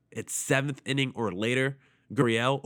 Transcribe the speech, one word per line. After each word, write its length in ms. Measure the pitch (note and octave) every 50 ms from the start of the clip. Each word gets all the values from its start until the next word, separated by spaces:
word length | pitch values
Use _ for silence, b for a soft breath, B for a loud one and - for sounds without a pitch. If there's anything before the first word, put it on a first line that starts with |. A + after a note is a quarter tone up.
| _ _
it's 220 | - - - - -
seventh 480 | - - - C#3+ C3+ C#3 C#3+ C#3 - -
inning 280 | - C#3 C#3 C3+ C3 -
or 160 | - A#2 G2+
later, 460 | E2+ F#2+ A2 A#2+ B2 C3 C3 C#3 C#3 b b b b b b - G#2
Gurriel 460 | A#2 C#3 A#2 A2+ A2+ A#2+ C3 C#3 C3+ C3+